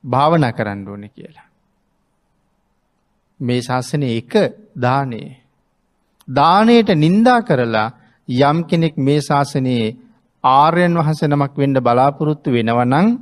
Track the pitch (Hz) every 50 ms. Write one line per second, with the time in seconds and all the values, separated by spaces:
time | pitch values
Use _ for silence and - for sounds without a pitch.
0 | - 131 123 131 143 156 170 165 143 120 113 - 113 104 101 101 98 98 101 101
1 | 101 104 _ - - - - - _ _ _ _ _ _ _ _ _ _ _ _
2 | _ _ _ _ _ _ _ _ _ _ _ _ _ _ _ _ _ _ _ _
3 | _ _ _ _ _ _ _ _ 135 120 123 123 123 - 127 127 127 - - 151
4 | 143 127 113 113 - - - 220 185 - - - - _ _ - 120 123 131 139
5 | 139 131 117 107 104 - - _ _ _ _ _ _ _ _ _ _ _ _ _
6 | _ _ _ _ _ - 127 135 143 165 180 202 220 226 240 233 220 220 190 151
7 | 151 160 185 214 233 254 247 233 214 - 160 123 120 117 113 110 107 113 - _
8 | _ _ _ _ _ - 123 123 139 139 151 170 170 160 175 165 165 160 156 -
9 | 135 135 147 151 135 - 151 143 143 139 - 143 131 127 127 120 113 110 - -
10 | - _ _ _ _ _ _ _ - 127 131 139 147 160 165 175 180 175 170 170
11 | 156 156 156 147 - 147 147 143 143 135 - - 139 139 135 131 123 120 120 127
12 | 131 143 143 143 156 151 151 151 _ 151 123 120 113 113 117 120 123 123 131 151
13 | 185 226 240 262